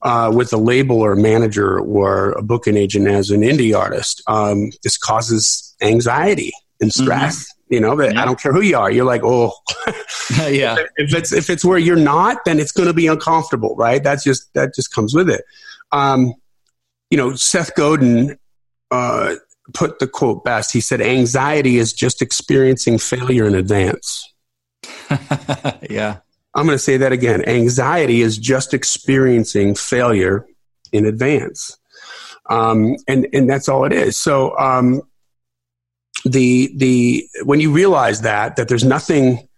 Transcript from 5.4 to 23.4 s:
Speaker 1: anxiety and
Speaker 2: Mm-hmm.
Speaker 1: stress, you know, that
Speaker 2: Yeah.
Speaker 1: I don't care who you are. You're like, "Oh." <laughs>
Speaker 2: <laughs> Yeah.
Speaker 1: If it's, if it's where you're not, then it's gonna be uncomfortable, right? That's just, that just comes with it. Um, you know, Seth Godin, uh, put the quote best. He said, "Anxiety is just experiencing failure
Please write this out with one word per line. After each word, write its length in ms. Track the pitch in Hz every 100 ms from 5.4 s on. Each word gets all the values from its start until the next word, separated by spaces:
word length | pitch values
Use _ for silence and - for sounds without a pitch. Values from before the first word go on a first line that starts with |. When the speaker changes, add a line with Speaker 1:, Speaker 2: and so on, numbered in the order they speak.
| - - - _
Speaker 1:
anxiety 720 | 101 113 120 127 180 202 - - _ _
and 100 | 107
Speaker 2:
Mm-hmm. 120 | - 131
Speaker 1:
stress, 420 | - 147 165 - - _
you 100 | 123
know, 160 | 107 147
that 180 | 135 107
Speaker 2:
Yeah. 60 |
Speaker 1:
I 40 | 113
don't 120 | 127
care 140 | 147
who 80 | 143
you 160 | 208 139
are. 140 | 98
You're 140 | 113 127
like, 160 | 120
"Oh." 300 | 110 123 117 - - - -
<laughs> 80 | - - - -
Speaker 2:
<laughs> 200 | 120 156
Yeah. 280 | 139 127 113 156 -
Speaker 1:
If 160 | 143
it's, 180 | 165 160
if 180 | - 170
it's 140 | 170
where 140 | 180 185
you're 180 | 165 170
not, 420 | 147 147 196 - -
then 140 | 156
it's 120 | 147
gonna 220 | - 175
be 140 | 165 160
uncomfortable, 680 | 156 156 165 156 123 107 -
right? 280 | 117 131
That's 200 | 139 143
just, 300 | - 135 -
that 200 | - 139
just 200 | - 127
comes 200 | - 107
with 160 | 143 180
it. 140 | 98 - - - - _
Um, 420 | 143 139 131 127 117 _ _ _ _ _ _ _
you 80 | 151
know, 180 | 123 131
Seth 380 | - 185 160 -
Godin, 640 | 147 156 127 117 135 - _ _ _ _ _
uh, 440 | 123 123 117 - 87 _ _ _
put 260 | - 165 -
the 80 | 131
quote 360 | - 131 104
best. 300 | - 113 110
He 80 | 120
said, 180 | - 127
"Anxiety 760 | 110 131 123 127 139 156 135 123
is 160 | 113
just 280 | - - -
experiencing 760 | 131 - - 139 131 131 - 113
failure 480 | - 127 127 123